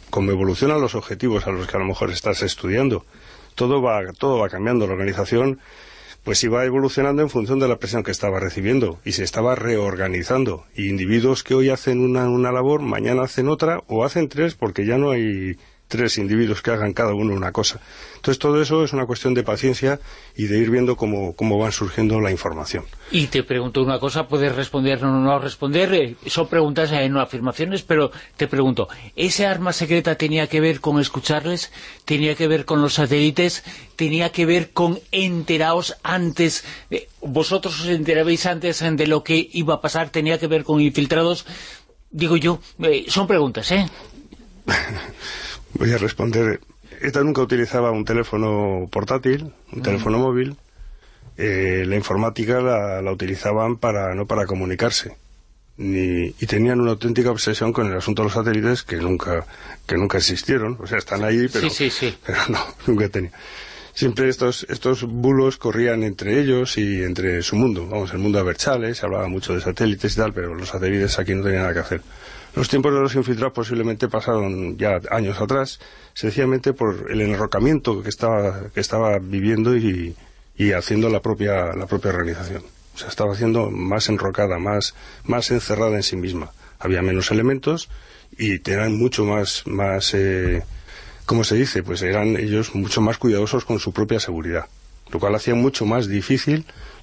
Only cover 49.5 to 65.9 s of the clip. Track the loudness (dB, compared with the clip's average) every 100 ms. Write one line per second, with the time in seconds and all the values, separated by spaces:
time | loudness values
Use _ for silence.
49.5 | -16 -14 -6 -2 0 0 2 2 0 -2
50.5 | -6 -20 -20 -18 -18 -20 -20 -18 -6 -2
51.5 | 0 0 0 0 0 0 0 0 -2 0
52.5 | 2 2 2 0 -4 -4 -4 -4 -4 0
53.5 | 0 0 0 0 0 -2 -4 -2 -2 0
54.5 | -2 -2 0 0 -2 -6 -14 -20 -20 _
55.5 | _ _ -8 -2 0 0 0 -2 -6 -2
56.5 | 2 2 4 2 2 0 2 2 2 0
57.5 | 0 0 0 0 0 -2 0 0 0 0
58.5 | 2 2 0 -2 -4 0 -2 -2 -4 -4
59.5 | -14 -18 -16 -4 0 0 2 0 -2 0
60.5 | 0 0 -6 -4 -4 -2 -2 2 2 2
61.5 | 0 -2 0 -2 0 -4 -4 -6 -2 0
62.5 | -2 -4 -4 0 2 2 -2 -6 -10 -18
63.5 | -18 -18 -18 -14 -2 -2 2 2 2 0
64.5 | -2 -6 -2 0 0 -2 0 2 4 4
65.5 | 2 -2 2 2